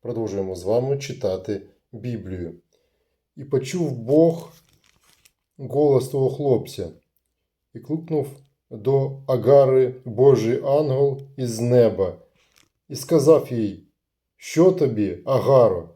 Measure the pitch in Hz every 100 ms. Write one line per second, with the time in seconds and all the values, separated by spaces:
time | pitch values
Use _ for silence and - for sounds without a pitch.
0 | 113 113 110 98 95 90 90 117 131 139
1 | - - 101 95 - 98 - _ _ 117
2 | 120 113 92 92 85 82 _ _ _ _
3 | _ _ _ - 135 131 - 185 156 120
4 | 113 147 165 165 - _ _ _ _ _
5 | _ _ _ _ _ _ 131 131 147 131
6 | - 139 131 - 143 117 - - 85 -
7 | _ _ _ _ _ _ _ 117 - 160
8 | - 156 131 - _ _ _ 113 110 139
9 | 135 - - 127 110 139 135 131 127 127
10 | - 107 - 113 113 127 139 143 151 131
11 | 143 135 - - 127 110 120 123 113 92
12 | 92 87 _ _ _ _ _ _ _ 135
13 | - 165 139 151 - 120 107 98 _ _
14 | _ _ _ _ - 156 185 180 135 107
15 | 98 87 - 131 104 131 113 90 85